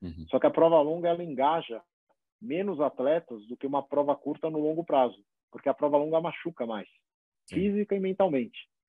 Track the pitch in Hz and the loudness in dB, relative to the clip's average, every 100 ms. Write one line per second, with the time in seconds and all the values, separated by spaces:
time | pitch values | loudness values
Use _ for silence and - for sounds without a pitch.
0 | 90 80 78 131 147 151 165 165 147 170 | -12 -12 -4 2 2 4 6 6 4 0
1 | 175 170 175 127 139 165 135 113 - _ | -2 -2 -4 0 0 0 -4 -12 -14 _
2 | _ _ _ - 113 160 202 156 143 - | _ _ _ -16 -6 -4 -2 0 -2 0
3 | 131 165 165 113 107 123 135 139 139 143 | 0 0 -2 -14 -12 -8 -4 -4 -2 0
4 | 143 135 143 151 160 156 151 160 - 143 | 0 0 -4 -6 -4 -2 -2 -2 0 2
5 | 123 - _ _ _ 120 139 - 147 143 | 2 0 _ _ _ -6 -2 0 2 2
6 | 151 160 170 - 170 170 117 107 - _ | 2 0 -2 -6 -10 -8 -6 -6 -10 _
7 | _ _ _ _ - - 202 202 208 196 | _ _ _ _ -8 -2 0 0 -2 -2
8 | 190 190 185 139 113 - - _ | -2 2 2 2 -2 -10 -20 _